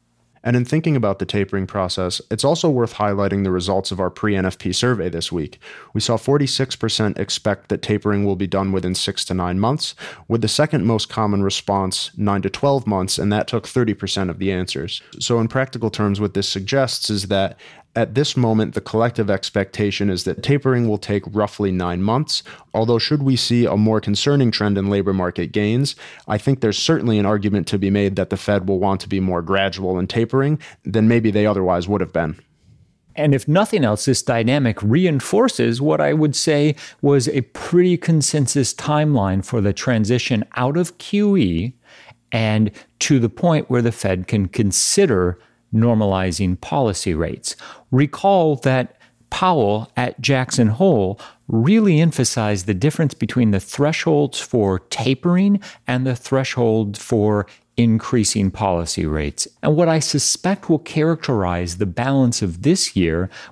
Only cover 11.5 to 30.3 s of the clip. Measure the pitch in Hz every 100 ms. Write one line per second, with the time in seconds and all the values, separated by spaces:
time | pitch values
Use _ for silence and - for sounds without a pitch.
11.5 | - - 98 95 - - - 104 101 95
12.5 | - 143 139 110 98 95 - 98 104 -
13.5 | 117 - 127 113 101 95 - 92 82 95
14.5 | 92 92 - 85 - - - - 117 113
15.5 | 131 131 120 113 101 107 101 104 101 98
16.5 | 98 95 135 127 - - 104 95 98 95
17.5 | - - - _ 117 110 110 151 - 117
18.5 | 110 107 - - 110 117 117 104 98 -
19.5 | 104 95 - 104 98 101 92 - - -
20.5 | 143 131 123 117 104 - 104 107 104 104
21.5 | - 101 92 87 90 98 123 151 - -
22.5 | - - - 113 117 - 151 135 127 -
23.5 | 120 117 95 110 110 - 101 - 143 123
24.5 | - 104 98 98 101 95 95 90 90 87
25.5 | 104 104 120 139 - - - - 104 -
26.5 | 131 110 101 - 165 117 107 101 107 101
27.5 | 98 82 101 98 101 101 95 92 95 -
28.5 | 101 92 95 98 95 - 98 95 87 85
29.5 | 98 98 92 95 92 92 117 110